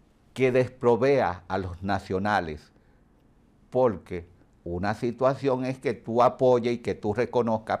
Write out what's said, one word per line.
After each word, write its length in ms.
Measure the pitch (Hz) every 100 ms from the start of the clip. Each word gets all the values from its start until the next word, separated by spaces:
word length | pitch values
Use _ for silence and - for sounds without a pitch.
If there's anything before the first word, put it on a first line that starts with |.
| _ _ _
que 180 | - 131
desprovea 920 | 131 117 - 120 113 135 135 92 90 -
a 100 | 95
los 240 | 87 85
nacionales, 920 | 98 98 - 95 104 101 82 73 _ _ _ _ _ _ _ _ _ _ _
porque 580 | 127 127 87 - 87 80 _ _ _ 87
una 280 | 90 101
situación 680 | 107 120 - 131 135 135 127
es 160 | 127 127
que 140 | 135
tú 280 | 101 - 117
apoyes 520 | 123 127 127 123 120
y 40 | 120
que 140 | 104
tú 200 | - 104
reconozcas, 680 | 107 117 123 117 110 - 101